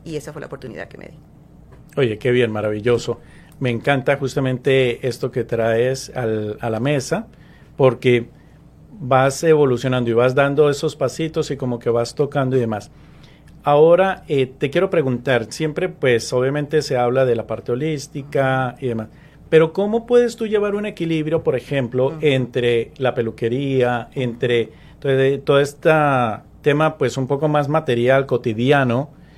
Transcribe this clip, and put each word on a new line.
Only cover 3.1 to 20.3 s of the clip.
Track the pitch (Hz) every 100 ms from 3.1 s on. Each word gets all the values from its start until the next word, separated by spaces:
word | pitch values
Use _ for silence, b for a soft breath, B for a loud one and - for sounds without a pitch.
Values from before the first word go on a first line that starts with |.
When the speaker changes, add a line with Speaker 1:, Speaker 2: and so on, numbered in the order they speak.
| 117 B B B B
Speaker 2:
Me | 127
encanta | 117 143 139 135 135
justamente | 135 - 131 127 139 135 127 113 131
esto | 117 131
que | 127
traes | 113 117 113 113 127 131 -
al, | 127 117 110 107 107
a | 117
la | 110
mesa, | 131 147 123 180 - B B B B -
porque | 131 120 131 120 117 B B B - - - 214
vas | 131 131 135 135
evolucionando | 165 156 139 120 131 127 117
y |
vas | 113 127
dando | 131 139 143 147
esos | 139 156 -
pasitos | 135 - 160 160 143
y | 131
como | 127 120
que | 120
vas | 117 120
tocando | - 143 143 131 131
y |
demás. | 117 107 - B B B B B B -
Ahora, | 151 147 160 175 190 180 -
eh, | 143 127
te | - 139
quiero | 165 185
preguntar, | 175 135 120 131 120 113
siempre, | - 156 147 180
pues, | - 135 117 -
obviamente | 127 131 147 143 156
se | 147 127
habla | 120 127
de | 131
la | 113 104
parte | 110 -
holística | 123 156 147 131 139 135 143 135 131 127 120
y | 131
demás, | 113 110 B B B -
pero | 160 160
¿cómo | 180 202 233 226
puedes | 240 240